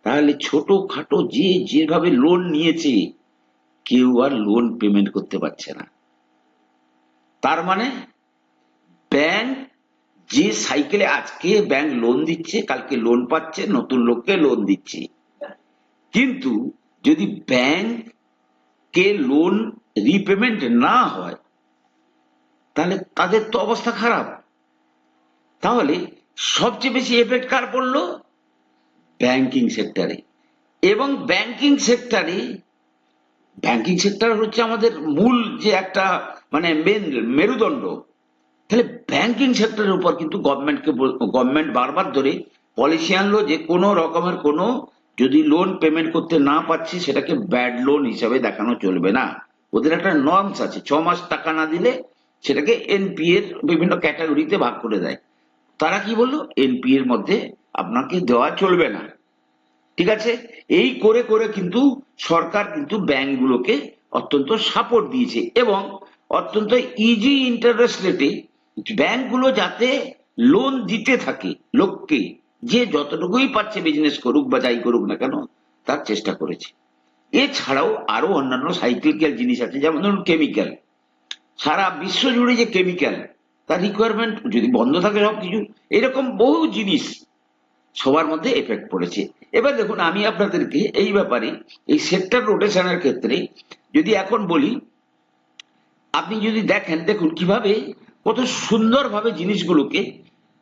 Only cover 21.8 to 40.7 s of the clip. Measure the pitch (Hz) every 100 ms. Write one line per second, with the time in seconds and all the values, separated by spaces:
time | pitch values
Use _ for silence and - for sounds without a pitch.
21.8 | _ _ _ _ _ _ _ _ _ -
22.8 | 170 190 180 - 175 214 220 226 208 220
23.8 | 233 196 226 196 117 - _ _ _ _
24.8 | _ _ _ _ _ _ _ _ 185 240
25.8 | 147 175 - - _ - - - 233 -
26.8 | 262 240 - 240 226 247 - 262 - 254
27.8 | 254 277 349 311 _ _ _ _ _ _
28.8 | _ _ _ - 123 131 131 135 117 110
29.8 | 101 - 87 85 - _ _ _ _ _
30.8 | 175 214 277 269 - 185 220 233 285 285
31.8 | - 240 - 214 165 190 240 196 - _
32.8 | _ _ _ _ _ _ _ - - 117
33.8 | 113 175 202 196 226 214 214 226 226 226
34.8 | 226 160 156 147 220 247 214 151 202 190
35.8 | 196 202 190 170 - - _ 147 170 156
36.8 | 160 214 180 127 113 135 202 247 208 139
37.8 | 95 78 - _ _ _ _ _ - 226
38.8 | 233 - - 185 208 220 269 220 220 214
39.8 | 208 185 175 156 160 135 135 135 147